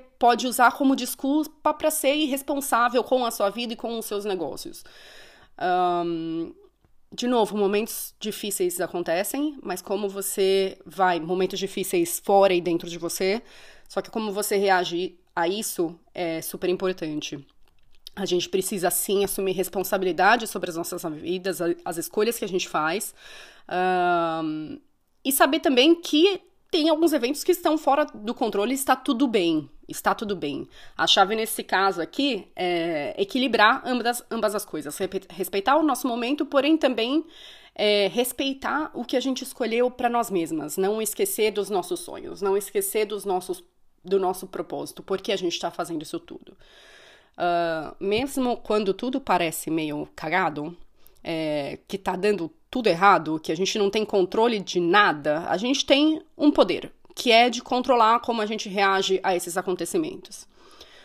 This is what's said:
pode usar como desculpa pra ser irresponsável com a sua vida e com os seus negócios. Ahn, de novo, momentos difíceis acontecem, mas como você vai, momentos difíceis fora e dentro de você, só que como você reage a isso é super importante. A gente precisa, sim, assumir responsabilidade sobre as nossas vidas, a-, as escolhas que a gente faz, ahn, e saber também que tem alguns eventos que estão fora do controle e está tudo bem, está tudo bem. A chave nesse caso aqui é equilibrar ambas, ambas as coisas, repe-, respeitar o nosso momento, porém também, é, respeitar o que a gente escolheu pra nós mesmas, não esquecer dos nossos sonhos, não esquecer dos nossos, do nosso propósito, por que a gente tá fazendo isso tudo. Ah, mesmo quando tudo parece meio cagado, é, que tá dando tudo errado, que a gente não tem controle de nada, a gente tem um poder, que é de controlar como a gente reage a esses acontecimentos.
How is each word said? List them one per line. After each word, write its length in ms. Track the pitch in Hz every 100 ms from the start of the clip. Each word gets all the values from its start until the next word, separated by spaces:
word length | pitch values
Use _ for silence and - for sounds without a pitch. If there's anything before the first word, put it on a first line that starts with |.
| - _
pode 280 | 240 233 254
usar 240 | 240 240
como 220 | - 277
desculpa 800 | 254 254 - 269 302 294 - 302
pra 160 | 302 311
ser 240 | 302 269
irresponsável 880 | 302 294 269 - 285 - 240 240 240
com 220 | - 254
a 60 | 233
sua 180 | - 202
vida 220 | 226 240
e 40 | 233
com 220 | 226 226
os 80 | -
seus 180 | 208
negócios. 600 | 208 185 143 95 - - - - - - - - - -
Ahn, 920 | 180 180 180 175 170 165 165 165 165 392 - _ _ _ _
de 140 | - 240
novo, 300 | 240 196 208
momentos 580 | 196 208 220 - - -
difíceis 600 | 214 - 208 - 180 175
acontecem, 760 | 165 175 170 170 202 277 302 269
mas 200 | 202 180
como 260 | - 202 202
você 680 | 196 190 208 190 190 190 - -
vai, 320 | 180 185 170
momentos 400 | 160 180 190 190
difíceis 640 | 190 202 180 180 170 -
fora 300 | - 196 196
e 60 | 180
dentro 280 | 170 170 175
de 100 | 170
você, 440 | 170 - 190 233 - - - - -
só 120 | 196
que 100 | -
como 200 | 214 214
você 260 | 196 202 202
reage 640 | 196 180 180 175 180 - _
a 140 | 175 170
isso 500 | 208 - - 165 175 _
é 260 | - 170 160
super 300 | - - 175
importante. 720 | 185 190 185 156 151 - 147 - _ - _ - - -
A 100 | -
gente 240 | 185 180 175
precisa, 420 | 190 190 196 175
sim, 340 | - - 202
assumir 280 | 196 - 190
responsabilidade 920 | 185 180 190 185 196 185 165 190 233 220
sobre 240 | 202 180
as 60 | 165
nossas 260 | 170 180 165
vidas, 460 | 151 165 185 190 175
a-, 140 | 170 175
as 120 | - 165
escolhas 420 | - 214 220 226
que 60 |
a 40 | 202
gente 200 | 180 -
faz, 440 | 165 156 196 - - - - - - -
ahn, 1120 | 180 185 180 175 175 165 160 160 156 151 - _ _ _ _
e 80 | 277
saber 260 | 269 311 311
também 380 | 330 247 302 330
que 440 | - 302 392 359 - _ _
tem 180 | 339 320
alguns 240 | 311 330
eventos 300 | 294 240 294
que 100 | -
estão 260 | 349 330 302
fora 260 | 277 285
do 300 | 294 214 208
controle 380 | - 226 202 226
e 20 |
está 200 | 269 -
tudo 320 | 262 - 233 269
bem, 420 | 208 170 156 139 - -
está 260 | - 202
tudo 220 | 196 208 180
bem. 320 | 147 139 - - - -
A 100 | 165
chave 280 | 208 190
nesse 280 | 220 220 -
caso 400 | - 190 196 175
aqui 440 | 160 - 277 202 -
é 600 | - 180 175 165 156 139 -
equilibrar 640 | 196 262 262 220 214 233
ambas, 380 | 247 247 233 233 -
ambas 240 | 226 208
as 100 | 208
coisas, 320 | - 156 143 -
repe-, 280 | 190 190 -
respeitar 460 | 170 180 196 254 302
o 60 |
nosso 240 | 302 247 262
momento, 380 | 233 240 294
porém 320 | 285 277 285 311
também, 480 | 269 226 233 311 - - - - -
é, 340 | - 208 208 190
respeitar 840 | 226 247 - 269 269 247 277 -
o 100 | -
que 120 | 233 262
a 40 |
gente 220 | 269 254
escolheu 480 | - - 220 226 247
pra 180 | 247 240
nós 220 | 240 220
mesmas, 460 | 190 160 160 151 190
não 240 | 190 220
esquecer 500 | 220 - 196 - 214
dos 200 | 202 190
nossos 300 | 196 - 170
sonhos, 420 | - - - 170
não 140 | 196 202
esquecer 480 | - 202 196 214
dos 200 | 208 208
nossos, 400 | 196 185 185 175 - _ _ _
do 140 | 180 196
nosso 280 | 185 180 190
propósito, 560 | - 160 143 151 -
por 180 | - 190
que 120 | 202
a 40 | 190
gente 220 | 175 -
tá 120 | 170
fazendo 320 | - 170 160
isso 160 | 156 165
tudo. 380 | - - - - - - - - - - _ -
Ah, 580 | 175 170 170 160 - -
mesmo 580 | 196 214 277 269 247 233
quando 340 | - 214 196
tudo 280 | 190 247 269
parece 500 | - 180 165 - -
meio 380 | 160 156 147 147
cagado, 640 | - 160 180 170 147 156 175 - _ - - -
é, 520 | 160 156 147 127 - -
que 100 | 190
tá 160 | 190
dando 380 | 185 208 196 160 - _
tudo 180 | 160 190
errado, 520 | 170 202 170 156 156
que 100 | -
a 60 | 185
gente 220 | 190 220
não 120 | 196
tem 140 | 220
controle 560 | 208 202 180 220 233 214
de 180 | 185 175
nada, 680 | 170 202 196 151 151 151 -
a 80 | 190
gente 280 | 240 269
tem 380 | - 277 311 311 - -
um 140 | 294
poder, 420 | 302 196 127 - - -
que 180 | - 247
é 160 | 226 247
de 140 | 233
controlar 580 | - 254 254 240 220 240
como 220 | 247 233
a 40 | 214
gente 220 | 214 208
reage 500 | 196 196 190 196 190
a 120 | 202
esses 220 | 180 175 175
acontecimentos. 880 | 190 185 170 180 156 - - - - _ - - - -